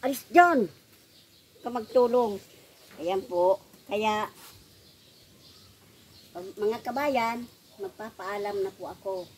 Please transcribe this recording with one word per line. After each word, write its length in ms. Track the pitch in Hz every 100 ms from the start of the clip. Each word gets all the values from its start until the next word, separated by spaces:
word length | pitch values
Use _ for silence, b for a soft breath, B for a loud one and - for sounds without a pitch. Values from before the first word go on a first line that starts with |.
Alis, 240 | 262 269 -
John! 320 | 320 349 311 185 - _ - _ - - - _ -
Ka 80 | 240
magtulong. 720 | 240 220 247 240 247 233 196 - - - - - -
Ayan 240 | 160 190
po. 400 | - 175 180 190 - - -
Kaya, 400 | 202 214 214 214 - - - - - - - - - - - - - - - - - - - -
pag, 120 | 175 185 -
mga 200 | 208 220
kabayan, 640 | 247 247 294 254 226 233 240 - _ -
magpapaalam 800 | 392 - 220 - - 208 202 202 190
na 80 |
po 160 | 190 180
ako. 400 | 180 196 185 170